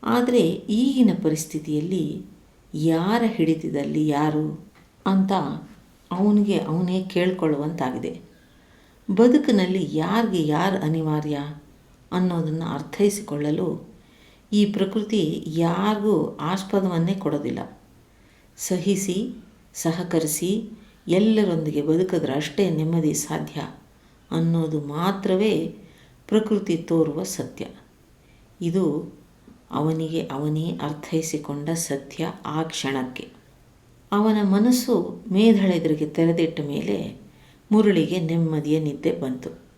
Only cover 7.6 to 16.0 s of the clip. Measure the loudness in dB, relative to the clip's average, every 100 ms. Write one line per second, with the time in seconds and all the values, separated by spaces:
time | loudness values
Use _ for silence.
7.6 | -2 -4 -4 -4 -8 -10 -16 -20 -20 -20
8.6 | _ -20 _ _ -6 6 6 6 4 2
9.6 | 4 0 0 -2 0 2 2 0 2 2
10.6 | 0 0 0 0 0 -2 -2 -4 -6 -10
11.6 | -18 -20 _ -20 -6 0 0 0 -2 -2
12.6 | -4 -6 -8 0 2 2 -6 -4 -2 0
13.6 | -2 -4 -10 -20 -20 -20 -20 -20 _ 2
14.6 | 2 2 -2 -2 -2 0 0 -2 -4 0
15.6 | 0 2 0 0